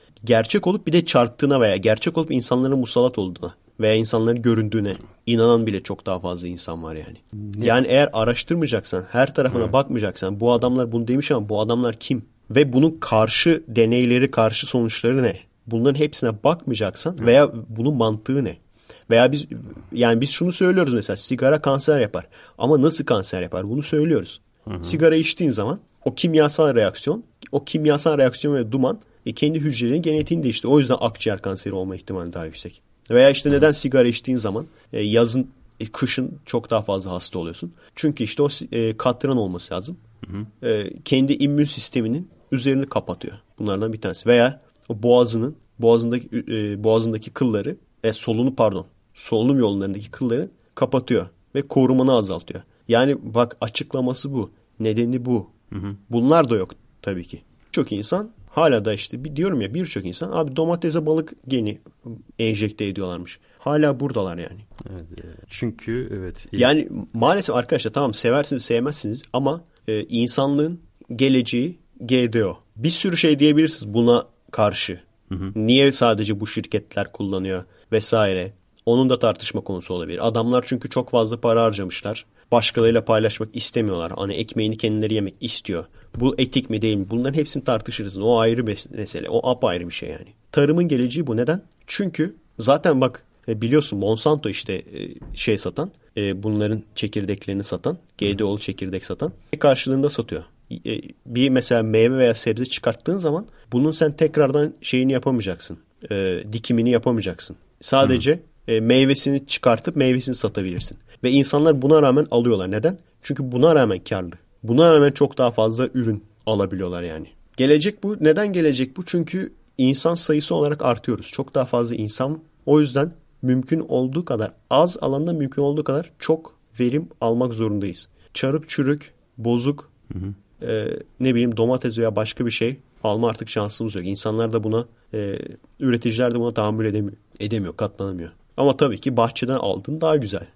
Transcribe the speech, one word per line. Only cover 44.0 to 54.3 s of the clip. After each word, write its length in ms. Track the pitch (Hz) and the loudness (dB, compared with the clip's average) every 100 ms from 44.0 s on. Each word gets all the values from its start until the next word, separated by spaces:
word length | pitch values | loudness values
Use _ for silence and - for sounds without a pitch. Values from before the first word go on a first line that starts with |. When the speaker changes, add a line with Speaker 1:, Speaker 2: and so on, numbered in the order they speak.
Speaker 1:
tanesi. 280 | 98 - 113 | -8 -2 4
Veya 320 | 120 123 135 _ _ - | 4 4 0 _ _ -10
o 140 | 107 | -2
boğazının, 540 | 120 123 120 117 123 - _ - | 4 6 4 0 -4 -8 _ 0
boğazındaki, 500 | 117 117 117 123 - 117 - | 4 4 2 -4 -4 -8 -6
e, 360 | 113 104 101 | -4 -4 0
boğazındaki 460 | 110 110 113 107 - | 2 2 2 -4 -6
kılları, 460 | - 127 107 113 190 _ _ | -2 0 0 -4 -10 _ _
e, 80 | 113 | -4
solunu 420 | 107 - 113 131 | -2 -2 0 0
pardon, 320 | 131 110 95 - _ _ | 2 0 0 -10 _ _
solunum 440 | - - 110 123 139 | -14 -2 0 2 2
yollarındaki 520 | 110 101 98 101 104 | 2 0 -4 -6 -10
kılları 380 | - 127 120 185 _ _ | -6 -2 -2 -4 _ _
kapatıyor 520 | - 131 131 123 113 87 _ _ | -4 -2 0 0 -2 -2 _ _
ve 80 | 139 | -8
korumanı 500 | 143 139 127 131 131 | 0 2 4 4 4
azaltıyor. 500 | 123 98 85 - - - _ - | 2 0 -6 -10 -16 -16 _ 0
Yani 280 | 117 135 139 | 2 4 0
bak 340 | 110 117 120 - | -2 0 0 -2
açıklaması 720 | 113 - 147 135 127 127 139 | -6 -6 -6 -4 -2 -4 -6